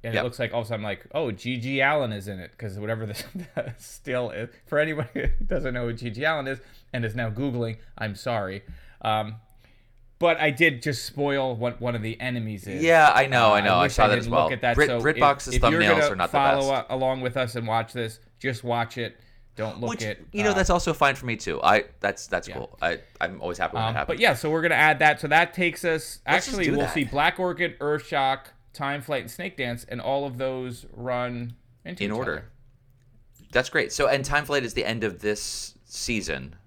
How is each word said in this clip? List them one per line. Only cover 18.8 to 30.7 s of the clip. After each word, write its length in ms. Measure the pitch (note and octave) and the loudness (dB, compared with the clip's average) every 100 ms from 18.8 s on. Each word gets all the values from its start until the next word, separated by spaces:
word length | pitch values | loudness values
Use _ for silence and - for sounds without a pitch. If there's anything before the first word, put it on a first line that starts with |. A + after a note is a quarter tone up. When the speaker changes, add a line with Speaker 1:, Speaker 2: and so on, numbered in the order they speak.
| A#2 B2 | -2 -4
Speaker 1:
it. 200 | A2+ - - - - - | -8 -10 -20 -20 -20 -8
Don't 240 | A2 - | -8 -4
look 80 | A#2 | -6
Speaker 2:
Which, 120 | - | -4
Speaker 1:
at, 160 | A2 - - | -6 -8 -8
Speaker 2:
you 100 | G#3 | 0
know, 80 | G#3 | 2
Speaker 1:
uh, 20 | |
Speaker 2:
that's 160 | F#3+ F#3+ | 2 4
also 240 | F3 E3+ | 2 2
fine 220 | D#3 F3 C3+ | 2 2 2
for 100 | B2+ | -4
me, 100 | A2 | -4
too. 240 | - D2 | -4 2
I, 220 | E2+ G#2 - - | 4 4 2 -4
that's, 280 | G2+ - - | -4 -4 -4
that's 200 | F2 - | -4 -4
Speaker 1:
Yeah. 80 | C2 | -12
Speaker 2:
cool. 200 | A1+ - | -12 -4
I, 200 | E2+ E2 - - | -4 -4 -10 -6
I'm 220 | F2+ F#2+ | -6 -4
always 160 | F2+ F2 | -8 -4
happy 160 | E2 - | -4 -2
when 80 | A2 | -2
Speaker 1:
Um, 40 | |
Speaker 2:
it 80 | A2+ | -2
happens. 200 | C#2+ - | -4 2
Speaker 1:
but 40 | |
yeah, 140 | A3+ - | 2 2
so 160 | D#3 | 0
we're 100 | D#3+ | 0
gonna 140 | E3 C#3 | 2 4
add 240 | D#3 C#3+ | 4 6
that. 200 | D3+ D3 | 4 2
So 80 | D3+ | 2
that 240 | D#3 E3+ - | 2 2 0
takes 280 | F3 E3 | -2 -2
us, 360 | F3 D#3+ - - - | -2 -2 -4 -12 0
Speaker 2:
Let's 180 | D#3+ A3+ | 0 0
just 40 | |
Speaker 1:
actually, 160 | B3 A3+ | -2 0
Speaker 2:
do 60 | |
Speaker 1:
we'll 80 | - | 0
Speaker 2:
that. 120 | - | 0
Speaker 1:
see 100 | D#3+ B2 | -2 -2
Black 340 | C#3 D#3+ F3 | 2 0 0
Orchid, 380 | F3+ E3 E3+ - | -4 -2 -6 -4
Earthshock, 680 | C#3+ D3+ - D3 C3+ C3+ - _ _ | -4 -4 -2 0 0 -2 -8 _ _
Time 280 | - C#3 C#3+ | -8 -6 -6
Flight, 200 | C3 C#3 | -4 -6
and 100 | G#2 | -6
Snake 260 | - F#3 - | -10 -12 -6
Dance, 260 | B2 A#2+ - | -6 -6 -8
and 100 | B2 | -8
all 260 | - C#3 C#3+ | -2 -2 -4
of 100 | B2 | -4
those 480 | C3 C3 B2+ | -4 -4 -8